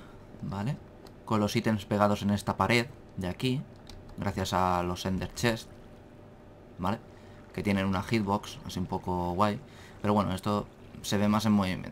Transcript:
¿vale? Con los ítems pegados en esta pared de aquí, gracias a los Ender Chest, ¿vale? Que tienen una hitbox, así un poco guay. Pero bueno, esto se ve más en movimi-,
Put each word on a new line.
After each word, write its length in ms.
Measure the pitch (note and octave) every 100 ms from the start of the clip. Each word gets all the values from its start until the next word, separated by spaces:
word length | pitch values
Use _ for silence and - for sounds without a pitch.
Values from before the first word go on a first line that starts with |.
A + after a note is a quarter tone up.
| - - - -
¿vale? 360 | - F#2+ A2+ D3 - - - - -
Con 140 | A2
los 160 | G#2 A2+
ítems 300 | A2+ A2 -
pegados 360 | G#2 G#2 G2+
en 80 | G2+
esta 260 | G2+ - G2
pared 320 | G2 A#2+ A#2+ - - -
de 100 | F2+
aquí, 340 | F2+ B2+ C3 - - - - - -
gracias 360 | G2+ - F#2+
a 300 | F#2 F#2 F2+
los 220 | F2 F2+ F#2+
Ender 280 | F#2+ F2+
Chest, 360 | - A#2+ A2+ - - - - - - - - - - - -
¿vale? 220 | F2+ A2+ - - - - -
Que 100 | -
tienen 220 | G2+ G2 G2
una 180 | F#2
hitbox, 560 | - A2+ G2+ G#2 - - -
así 140 | F#2
un 60 | F2+
poco 480 | F#2 F#2 F2+ F2
guay. 260 | F2 G#2 G#2 - - - -
Pero 120 | G#2
bueno, 200 | G#2 F#2+
esto 340 | F#2 G#2 G#2 - - - -
se 160 | - G#2
ve 100 | G#2
más 180 | G#2+ A2
en 120 | G#2
movimi-, 340 | F#2 D#2+ -